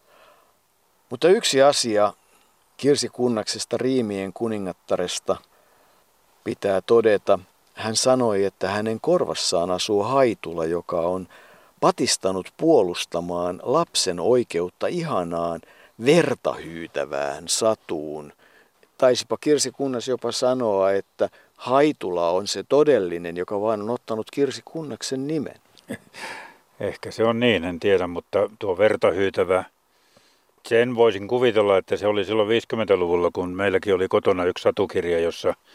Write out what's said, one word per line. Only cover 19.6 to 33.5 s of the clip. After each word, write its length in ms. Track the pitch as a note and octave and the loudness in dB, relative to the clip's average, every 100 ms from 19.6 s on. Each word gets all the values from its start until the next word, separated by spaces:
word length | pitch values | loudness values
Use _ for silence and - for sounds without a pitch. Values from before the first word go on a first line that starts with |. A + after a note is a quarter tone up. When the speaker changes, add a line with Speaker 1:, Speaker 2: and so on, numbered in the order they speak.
| B2+ | 0
Speaker 1:
Kunnas 360 | - C#3 B2 C3 | -4 -4 -4 -4
jopa 240 | B2 A#2 | -4 -4
sanoa, 600 | - B2+ B2+ A#2 G2 F#2+ | 0 0 0 0 2 2
että – 380 | G2 - - G2+ _ _ | 2 -2 -4 -4 _ _
haitula 760 | - A#2+ C3+ D3+ C3+ F#2+ F2 E2+ | -10 0 4 4 2 -4 0 2
on 180 | F#2 G2+ | 0 -2
se 160 | G2 | -6
todellinen, 720 | - C3+ D3+ A#2+ F2+ E2+ E2+ F2 | 2 4 4 4 2 -4 -6 -6
joka 240 | F2+ G2+ | -4 -2
vaan 200 | A2 G#2+ | -2 -2
on 80 | G#2 | -4
ottanut 420 | B2 - A2 G#2+ | -8 -6 -8 -6
Kirsi 300 | C#3+ C3+ A#2 | -2 -2 -4
Kunnaksen 640 | - E3 D3 A2+ - C3 C#3 | -12 -12 -10 -10 -8 -6 -4
nimen. 280 | D#3+ A#2 - _ _ - | -4 -6 -12 _ _ -16
Speaker 2:
<laughs> 100 | - _ - - - - - _ - | -16 _ -16 -14 -14 -18 -20 _ -10
Ehkä 320 | G2+ - G2+ | -8 -8 -8
se 120 | - | 0
on 160 | A2+ A#2 | 0 0
niin, 240 | B2 F#2 | -2 -4
en 160 | E2+ E2+ | -6 -4
tiedä, 280 | G2+ F#2 F2+ | 0 0 0
mutta 420 | E2+ - G2 G#2 G#2+ | -8 -4 -4 -4 -6
tuo 180 | G#2 F2 | -6 0
verta 340 | G#2+ G#2 G#2+ | 0 2 0
hyytävä, 520 | E2+ F#2+ - F2+ F#2 - _ _ _ _ _ _ _ _ _ - | 0 -2 0 0 0 -2 _ _ _ _ _ _ _ _ _ 0
sen 280 | A#2 B2 | 2 2
voisin 320 | A#2 A#2 G2 G2+ | 4 4 2 -2
kuvitella, 500 | B2 B2 G#2+ G2+ F#2+ | 2 2 4 4 2
että 200 | - F#2 | 2 -2
se 100 | G#2 | 0
oli 180 | G#2 | 0
silloin 220 | F#2 A2 G#2 | 0 0 2
viisikymmentäluvulla, 800 | A2+ - A2+ G2+ F#2+ F2 F2 E2+ | 0 -2 -2 2 2 2 2 0
kun 160 | - | -2
meilläkin 460 | F2+ | -6